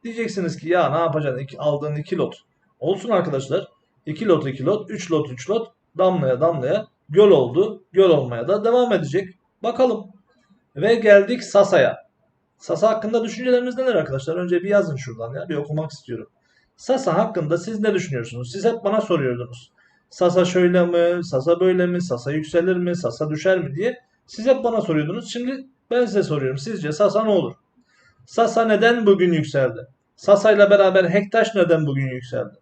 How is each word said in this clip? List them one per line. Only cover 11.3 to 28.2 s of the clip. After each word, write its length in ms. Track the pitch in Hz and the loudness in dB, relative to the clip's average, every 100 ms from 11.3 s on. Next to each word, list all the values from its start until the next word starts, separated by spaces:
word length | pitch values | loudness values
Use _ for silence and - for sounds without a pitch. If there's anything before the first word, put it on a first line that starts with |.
| 247 | -4
Sasa'ya. 600 | - 202 196 175 123 - _ _ _ _ _ _ | 2 2 4 4 2 0 _ _ _ _ _ _
Sasa 300 | - 165 214 | -8 0 0
hakkında 360 | 214 208 233 | 0 -2 -4
düşünceleriniz 540 | 220 - 254 247 247 247 | -4 -6 0 0 -2 -4
neler 160 | 254 | -2
arkadaşlar? 420 | 202 139 135 135 175 | -2 -2 -6 -6 -6
Önce 260 | 180 175 | -2 -2
bir 60 | 190 | 2
yazın 280 | 202 185 135 | 0 0 -6
şuradan 380 | 120 113 113 | -10 -12 -10
ya. 140 | 147 - | -10 -8
Bir 80 | 147 | -6
okumak 340 | 147 151 156 | -4 -6 -8
istiyorum. 400 | - - 117 - _ _ _ _ _ | -12 -12 -12 -12 _ _ _ _ _
Sasa 380 | - 262 - | -4 -2 0
hakkında 440 | 170 220 185 151 170 | 0 0 -2 -2 -4
siz 220 | 196 220 | -4 -4
ne 140 | 208 | -2
düşünüyorsunuz? 580 | 190 - 131 113 117 123 | -2 -4 -8 -8 -12 -12
Siz 120 | 196 | -2
hep 200 | 220 233 | -2 -2
bana 160 | 202 214 | -2 -2
soruyordunuz. 720 | 208 170 131 120 120 - - _ _ _ _ | 0 -2 -2 -4 -10 -16 -20 _ _ _ _
"Sasa 340 | - 180 180 | -2 2 2
şöyle 420 | 175 185 180 180 175 | 2 2 4 4 2
mi? 380 | 170 170 175 | 2 2 0
Sasa 360 | 175 131 143 175 | -4 -4 0 2
böyle 260 | 185 185 180 | 2 2 0
mi? 160 | 175 | -2
Sasa 300 | 175 120 135 | -4 -6 -4
yükselir 440 | 151 156 175 180 180 | -6 -2 -2 0 -2
mi? 200 | 175 170 | -2 -2
Sasa 340 | - - 151 | -6 -6 -6
düşer 280 | 151 190 185 | -2 0 0
mi?" 160 | 147 | -2
diye. 260 | 139 226 240 _ _ _ | -4 -6 -6 _ _ _
Siz 200 | - 240 | -6 0
hep 180 | 254 | 2
bana 160 | 233 226 | 0 -2
soruyordunuz. 520 | 180 156 151 214 233 | -2 -2 -2 -8 -10
Şimdi 340 | 240 247 269 - _ _ | -8 -8 -8 -14 _ _
ben 160 | 240 233 | -2 0
size 160 | 196 | 0
soruyorum. 360 | 151 147 131 139 | -2 -2 -4 -6
Sizce 340 | - 208 151 | -8 -8 -6
Sasa 320 | 151 202 202 | 0 2 2
ne 60 | 220 | 2
olur? 240 | 196 123 - _ _ _ _ _ _ | 0 0 -10 _ _ _ _ _ _